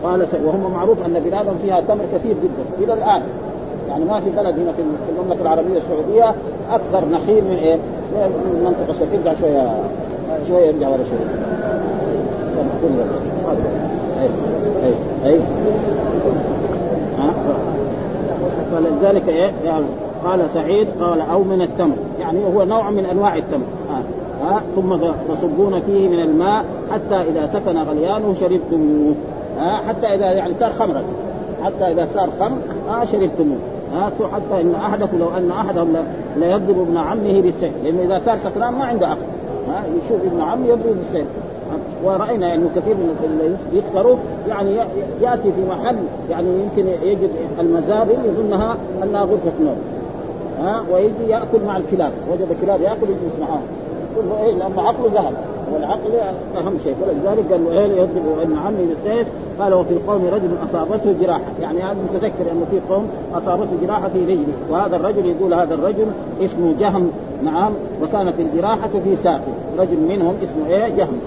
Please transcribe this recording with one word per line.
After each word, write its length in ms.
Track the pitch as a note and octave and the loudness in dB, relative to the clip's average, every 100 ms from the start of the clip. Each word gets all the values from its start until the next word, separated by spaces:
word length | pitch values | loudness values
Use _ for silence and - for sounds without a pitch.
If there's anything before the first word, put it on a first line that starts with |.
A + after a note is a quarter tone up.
قال 240 | E3+ F#3 E3 | 0 0 2
س-، 180 | E3+ D3+ | 2 0
وهم 260 | F#3 F#3 | 0 0
معروف 320 | F3+ F#3+ G#3 F3 | -2 0 0 2
أن 160 | D#3+ D#3 | 0 0
بلادهم 300 | G3 G3+ F3+ | 0 -2 -2
فيها 180 | G3 F3+ | 0 0
تمر 220 | D#3+ G#3 G#3 | 2 0 0
كثير 220 | B3+ A#3 G#3+ | -2 0 0
جدا 400 | F3+ - - F#3 | 0 -2 -6 -2
إلى 100 | G#3+ | 0
الآن، 280 | A3 - G3 - - - - - - - | 0 2 2 0 -8 -8 -10 -8 -8 -6
يعني، 160 | C#3+ E3 | -2 0
ما 140 | G#3 | 0
في 100 | F#3+ | 0
بلد 300 | F3+ G3+ D#3 | 0 0 0
هنا 120 | F3 | 0
في 100 | D#3 | 0
الم-، 160 | D#3+ D3+ F#3 | -2 -2 -4
في 160 | E3 | -4
المملكة 200 | F3+ E3+ | -2 0
العربية 360 | E3 D#3+ E3 F#3 | 2 2 2 0
السعودية 580 | D3+ D#3 D3+ G#3 A3+ - - - - | 0 -2 2 4 4 2 -4 -8 -2
أكثر 380 | A3 - F#3+ D#3+ | -2 0 0 2
نخيل 320 | E3 E3 G#3+ | 0 4 4
من 140 | G3 F#3 | 4 2
إيه؟ 140 | D#3+ D#3+ | 4 2
من 840 | - - - G3 G3 - F#3 E3+ | 0 -8 -4 0 0 0 0 2
المنطقة 300 | F3 D#3 D#3 | 2 2 0
الشرقية. 280 | D3+ D#3+ G3+ | 0 0 2
ارجع 160 | E3 D#3 | 2 2
شوية، 300 | E3 C#3+ B2 A2 - - - - - D#3 D3 | 2 4 2 0 -4 -4 -6 -6 -4 -4 2
شوية، 220 | F3+ E3 | 6 6
ارجع 180 | D3+ C#3 | 4 2
ورا 100 | C3+ | 0
شوية. 580 | B2 A#2+ A2+ - - - G#3+ G#3 G3 - - - - - - - - - D#3+ C3+ G#2+ G2+ - - - D3 - - - - - C3+ | 0 -2 -2 -4 -4 -2 -2 -2 -2 -2 -2 -2 -2 -4 -4 -2 -2 0 0 2 0 -2 -4 -4 -2 0 0 -2 -2 -2 -2 0
أي، 80 | C3 - F3 - C#3 C3+ | 0 0 -2 0 0 0
أي، 500 | C3 A2+ - - C3+ | 2 0 -2 -2 4
أي. 60 | D#3+ - - G#3 G#3+ G#3 - - - - F#3+ - - - - F#2+ - - - | 4 4 0 0 0 0 -2 0 0 0 0 -2 -2 -2 -2 -2 -2 -2 0
ها؟ 160 | C#3+ D3+ D#3+ C#3 - - - - - - - - F3+ - - | 0 0 0 0 -2 -2 -4 -4 -4 -4 -4 -2 -2 -2 -2
فلذلك 580 | E3+ E3 D3 F#3+ G3 F3 | 0 2 4 4 4 2
إيه؟ 220 | D#3+ F#3+ - D#3+ | 2 2 0 -2
يعني 200 | D#3+ C#3+ A#2+ - - | 0 -2 -4 -8 -6
قال 220 | F3 F#3 D#3+ | -2 0 2
سعيد، 340 | E3 D3+ G3+ G#3 - | 0 2 2 2 0
قال: 200 | F3 E3 | 0 0
"أو 220 | D#3 F3 | 2 2
من 180 | F#3+ F#3+ | 4 2
التمر"، 340 | F3+ - E3+ C3 - - | 0 2 0 2 -4 -4
يعني 200 | F3 E3+ G3+ G3 | -2 0 2 4
هو 80 | |
نوع 260 | F#3 A3 G3+ | 4 2 2
من 160 | G#3 F#3+ | 0 0
أنواع 320 | F3+ G3+ D#3+ | 2 2 0
التمر. 280 | D3 D3 B2 - - | -2 -2 -4 -8 -6
ها؟ 120 | C3+ B2 - - - | -6 -6 -6 -8 -4
ها؟ 180 | D3 G3+ - F#3+ | 0 0 0 -2
"ثم 220 | F#3 F3+ | 0 2
فصبون 840 | E3 D#3 - D3 F3 D3+ G3 F#3 | 0 0 -4 -2 0 2 2 2
فيه 280 | F#3+ G3 F#3+ | 2 2 4
من 100 | F3 | 4
الماء 460 | D#3+ D#3 F3+ G#3+ A3 - - | 4 4 4 2 0 -6 -2
حتى 240 | G#3+ - G3+ | -2 0 0
إذا 340 | E3 D#3+ D3 | 2 0 0
سكن 240 | G#3 G3 E3 | 0 0 0
غليانه 580 | D3+ D3+ E3 G#3+ G#3+ F#3 | 0 0 0 2 0 2
شربتموه". 760 | F#3 F3+ D#3 E3 D3+ D3+ D3 D3 - - - - | 2 2 2 2 4 4 4 2 -2 -8 -8 -2
ها؟ 200 | E3 G#3 | 0 0
حتى 300 | A3 G#3+ A#3 | -2 0 2
إذا 180 | G3 G3 | 2 4
يعني 280 | F#3+ F3+ F3 | 2 0 0
صار 120 | A3+ | 0
خمرا، 300 | - G#3+ C#3 A#2+ - - - - - | 2 0 0 -2 -6 -6 -8 -8 -4
حتى 280 | F3+ G3 F#3 | -4 0 0
إذا 160 | E3 D#3 | 2 0
صار 160 | G3+ F3+ - | 0 -2 0
خمر، 180 | G3+ C4 - - - | -2 -2 -4 -6 -4
ها، 160 | A3+ A#3+ | -2 0
شربتموه. 520 | G#3 F#3+ - D3+ C3 - - - | 2 2 2 0 0 -4 -8 -6
ها؟ 180 | C#3+ G3+ - G#3+ | -2 -2 0 -2
حتى 280 | G3+ - G3 | -2 -2 0
إن 140 | E3+ E3+ | 2 0
أحدكم، 440 | G3+ G#3 G#3 F3+ | 0 0 0 0
لو 80 | E3+ F3 | 0 0
أن 140 | F3+ | 0
أحدهم 420 | F3+ G3 F3 E3+ | 0 -2 0 2
ل-، 460 | D#3+ D#3+ - - C#3 | 2 0 -6 -6 0
ليضرب 400 | E3+ G3 F#3 F#3 | 2 2 2 2
ابن 180 | F3 E3+ | 2 0
عمه 440 | D#3 G#3+ G#3 G3 | 0 0 2 4
بالسيف، 320 | F3+ E3+ E3+ - | 4 2 -2 -2
لأنه 200 | D3 E3+ | -2 0
إذا 180 | F3+ F#3+ A#3 | 2 2 2
صار 120 | A3 | 0
سكران 360 | G3 F#3+ A#3+ | 0 -2 -2
ما 120 | B3 C4+ | 0 -2
عنده 220 | A#3 E3+ | 2 2
عقل. 120 | D3 - - - - - | 0 -4 -8 -6 -6 -4
ها؟ 160 | F#3+ - | -4 -2
يشوف 380 | E4+ - A#3 F#4 | -2 0 0 2
ابن 160 | E4+ | 0
عمه 260 | D#3 A#3 B3 | 0 0 2
يضرب 280 | A#3 A3+ G3 | 2 2 0
بالسيف. 300 | E3+ F3+ C#3+ - - - F3 D#3+ - - | 0 -4 -4 -6 -10 -10 -8 -6 -6 -2
ورأينا 520 | F3+ F#3+ G#3+ A#3 F3 E3+ | 0 0 0 0 2 2
إنه 140 | E3+ F3+ | 2 0
كثير 180 | E3 | 0
من 220 | G#3 E3+ D#3 | 2 0 0
اللي 220 | D#3 D#3 D#3+ | -2 0 0
يس-، 400 | F#3+ - F3+ G#3 | -2 0 0 0
يسكروا، 300 | F#3+ A3+ B3+ - - - | 2 4 4 2 -6 -4
يعني 220 | G#3 G4+ | -2 0
ي-، 540 | G#3 A3+ - G3 - | 0 0 -4 -6 0
يأتي 280 | A#3+ B3 G#3 | 0 2 0
في 100 | F3 F#3 | 0 0
محل، 260 | F3+ A#3+ A#3 F3 - - | -2 -2 -2 -4 -6 -6
يعني 180 | E3 F3+ | -2 0
يمكن 440 | F#3 G3+ G#3 F#3 F3 | 0 0 0 0 2
يجد 260 | E3 G3 F#3 D#3 E3 D3 | 0 2 0 -2 -6 0
المزابل 560 | E3+ E3+ D#3 G#3+ G#3+ B3 A#3+ | 2 2 2 2 2 2 0
يظنها 500 | F3 G#3+ G3 A3 A#3 - F#3+ | 0 0 0 0 -2 -6 -4
أنها 180 | G3 G3+ | -2 0
غرفة 300 | G3 G3+ F3 E3 | 0 0 0 0
نوم. 140 | D#3 B2 - - - - - - - - | 0 0 -6 -8 -10 -10 -10 -10 -8 -4
ها؟ 240 | F3 A3 E3+ | -2 -2 0
ويجي 360 | F3+ G#3 A3 A3+ | 2 2 0 0
يأكل 360 | A3 A#3 A3+ G3+ | 0 2 0 2
مع 100 | F#3+ | -2
الكلاب، 340 | E3 F#3 D#3 - - | -2 0 0 -2 -4
وجد 160 | F3 F3+ E3 | -2 -2 0
كلاب 200 | - G3 | 2 2
يأكل 220 | F3 A3 | 2 0
يجلس 360 | G#3+ F#3 E3+ D#3 | 0 0 -2 -4
معاهم. 200 | D#3 D#3 - - - - - | -4 -4 -6 -10 -8 -8 -6
يقول 120 | A3+ G3 | -4 -2
له: 160 | G#3+ G#3+ | 0 0
"إيه؟" 80 | |
لأن 180 | F#3 F#3+ F#3 | 0 -2 0
عقله 320 | G3+ A#3+ A#3+ | 0 2 2
ذهب، 200 | G3+ D#3+ B2+ - - - | 2 0 -2 -8 -8 -4
والعقل 380 | D3+ D3 G3 G#3 A#3 G3+ F#3 - F#3+ | -4 -2 -2 0 0 0 -4 -6 -4
أهم 200 | E3+ F#3 | -2 -2
شيء. 120 | D#3 C3 | -2 -2
ولذلك 500 | F#3+ D3+ F3+ A3 E3+ | 0 0 2 2 2
قال 140 | F3+ E3 | 2 4
له: 60 | |
"إيه، 160 | E3+ G#3 | 4 4
يضرب 520 | G3 F3+ E3+ D#3 D#3 | 4 2 2 0 0
ابن 160 | D#3+ D#3 | 0 0
عمه 280 | F3 G#3 F3 | 0 0 0
بالسيف". 380 | D#3 G3+ A3+ A3+ - - - | 0 0 0 -2 -4 -10 -2
قال: 140 | G3+ | 4
"وفي 180 | F#3 E3+ | 4 4
القوم 360 | E3+ - G#3 F3+ | 0 2 0 2
رجل 160 | G3+ F#3 E3+ - | 2 0 -2 -2
أصابته 460 | F3 D#3+ G#3+ G#3 F3+ | -2 0 0 2 2
جراحة"، 300 | F3+ D#3+ - - | 2 0 -2 -6
يعني 200 | D#3+ E3 | -4 -2
هذا 160 | F#3+ G3+ F#3 | -2 -4 -2
متذكر 380 | G3 G#3+ - E3+ | -2 -2 -2 -2
أنه 140 | E3 - | 0 0
في 80 | F#3 - | -2 0
قوم 180 | F#2+ G#3+ - - | 0 0 -6 -6
أصابته 380 | E3+ F#3+ F3+ G3+ F3+ D#3+ | -4 -2 0 0 -2 0
جراحة 220 | G#3 F#3+ | -2 0
في 140 | F3+ | 0
رجله، 300 | F3 F#3 D3 C#3+ - | 2 2 0 -4 -2
وهذا 240 | E3 F#3 F3 | 0 0 0
الرجل 300 | E3+ G#3 F3+ | 0 0 0
يقول 280 | E3 F#3+ | 0 2
هذا 200 | E3+ E3 | 2 2
الرجل 320 | D#3+ E3+ G#3 G#3+ G3 - - | 2 0 2 0 -2 -8 -4
اسمه 320 | F#3+ - A#3+ D4 | -4 0 2 2
جهم، 320 | G3+ F#3 F3+ C#3+ - - | 2 2 0 -2 -8 -4
نعم، 280 | D3 D#3+ G3+ G#3 - - | -2 0 0 -2 -6 -6
وكانت 300 | D#3 G#3 F#3+ E3 | -2 0 0 0
الجراحة 480 | E3 D#3+ F#3+ A3 F#3 | 0 0 0 0 0
في 280 | G3+ F3+ F#3+ | 0 2 2
ساقه، 300 | F3+ D3+ - - - D#3+ | 2 0 -2 -8 -6 0
رجل 180 | F#3 E3 D#3 | 2 2 2
منهم 260 | G3 E3+ G3+ | 2 0 0
اسمه 320 | F#3 C#3+ D3+ F#3 | -4 -4 0 2
إيه؟ 200 | A3+ G3+ | 2 0
جهم. 220 | E3+ B2 | 0 -2